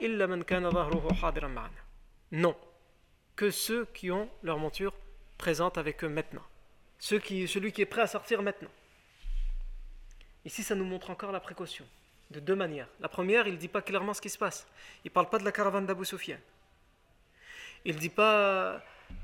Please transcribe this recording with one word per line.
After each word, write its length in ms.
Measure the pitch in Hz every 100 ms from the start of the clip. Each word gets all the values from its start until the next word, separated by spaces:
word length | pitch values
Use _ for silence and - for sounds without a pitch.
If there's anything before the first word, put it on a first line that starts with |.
illa 260 | 226 214 185
man 180 | 180 170
kana 240 | 180 175
dhahruhu 380 | 175 151 170 151 185
hadiran 280 | 165 151 143
ma'ana. 220 | 120 113 - - - - - _
Non. 240 | 156 170 - - - - _ _ _ _ -
Que 140 | 208
ceux 360 | - - 233 226
qui 260 | - 185
ont 180 | 185 220 -
leur 160 | 165 151
monture 340 | 156 - 190 - - - - -
présente 400 | - 156 175 175
avec 240 | 151 147
eux 60 | 160
maintenant. 340 | 151 - - - - - - - -
Ceux 180 | - 208
qui, 300 | - 190 185
celui 240 | 202 208
qui 100 | 208
est 60 | 196
prêt 160 | -
à 40 | 220
sortir 360 | 208 - 220
maintenant. 260 | 202 - - - - - _ - - - - - - - - - - - - - 165
Ici, 180 | -
ça 120 | 208 196
nous 100 | 185
montre 240 | 185 -
encore 220 | 185 202
la 80 | 196
précaution, 460 | - 180 175 - 135 - - _ -
de 100 | 147
deux 160 | 143 190
manières. 320 | 180 147 123 -
La 100 | -
première, 380 | - 180 226 208
il 100 | 175
dit 100 | 175
pas 140 | 208
clairement 320 | - 196 202
ce 80 | 208
qui 80 | 202
se 80 | -
passe. 300 | 196 - - - - -
Il 80 | -
parle 160 | 185 175
pas 120 | 220
de 40 |
la 80 | 196
caravane 340 | 196 202 196 190
d'Abu 200 | 190 190
Sufyan. 320 | 190 - 131 - _ _ _ _ _ _ _ _ _ - - - -
Il 140 | - 156
dit 120 | 165
pas 720 | 185 214 214 202 190 185 190 - - - -